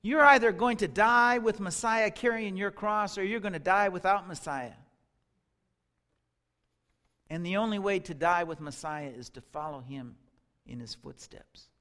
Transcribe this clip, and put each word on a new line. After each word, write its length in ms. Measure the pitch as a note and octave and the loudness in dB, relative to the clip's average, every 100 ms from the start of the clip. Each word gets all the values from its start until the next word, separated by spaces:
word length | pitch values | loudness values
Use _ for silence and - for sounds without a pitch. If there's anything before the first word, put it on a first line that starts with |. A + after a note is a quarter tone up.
You're 220 | G#3 D4+ | 0 6
either 280 | C#4+ C4+ A3+ | 8 10 6
going 240 | F3+ A#3+ A#3 | 2 0 0
to 120 | F3 | -2
die 500 | C3+ A3 A#3+ A#3+ B3 | 2 4 6 6 4
with 200 | A3+ G#3+ | 0 -2
Messiah 540 | F#3+ E3 A3+ A3+ G#3+ | -6 -4 0 2 0
carrying 440 | A3 A#3+ A3+ G#3 F#3+ | 0 -2 -2 -6 -4
your 140 | G3+ | -6
cross, 480 | G3 G#3 G#3+ G3+ G#3 | -4 -2 -2 -2 -4
or 60 | |
you're 160 | G3 A3+ | -4 -4
gonna 180 | G3+ E3 | -4 -4
die 300 | D3 G3 G3+ | 2 2 2
without 400 | F3+ F#3+ G3+ F#3 | 0 0 0 -2
Messiah. 460 | D#3+ D#3+ - B2 - _ _ _ _ _ _ _ _ _ _ _ _ _ _ _ _ _ _ _ _ _ _ _ _ _ | -10 -8 -6 -8 -14 _ _ _ _ _ _ _ _ _ _ _ _ _ _ _ _ _ _ _ _ _ _ _ _ _
And 160 | D#3+ | -6
the 120 | F3 G3 | -2 0
only 240 | A3 G#3 | 0 0
way 180 | G3 G3 | 0 -2
to 160 | - | -4
die 300 | D3 E3 F3 | -2 0 0
with 160 | E3+ D3+ | -2 -6
Messiah 500 | D3 C3+ D#3 D3+ C#3+ | -10 -10 -10 -8 -10
is 200 | A#2+ A#2+ | -14 -16
to 100 | B2+ | -20
follow 400 | - D3+ D#3 C#3+ | -14 -10 -10 -10
him 340 | B2 C#3 B2 - _ _ _ _ | -12 -14 -14 -20 _ _ _ _
in 140 | - A#2+ | -16 -14
his 160 | A#2 | -14
footsteps. 760 | - - - - - - - _ _ | -16 -18 -20 -20 -20 -20 -20 _ _